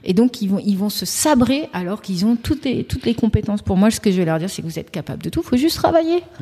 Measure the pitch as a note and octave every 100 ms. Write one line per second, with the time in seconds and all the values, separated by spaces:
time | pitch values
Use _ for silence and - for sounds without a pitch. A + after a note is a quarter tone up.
0 | - F#3 B3 - G3 G3 G#3 F#3+ G#3 -
1 | F#3 - D4+ C4+ B3 C#4 D#4+ F3+ F3 G#3+
2 | - F3+ G#3+ A#3 - D4+ C4+ - - C4
3 | A#3 A3+ A3 G#3+ G#3+ G#3 - F#3 G#3+ A3
4 | G#3 F#3 E3 D#3+ F#3 - D#3+ D#3+ - E3
5 | C#3+ D3 E3 E4 - B3 D#4+ - - D#4+
6 | E4 F4 E4+ -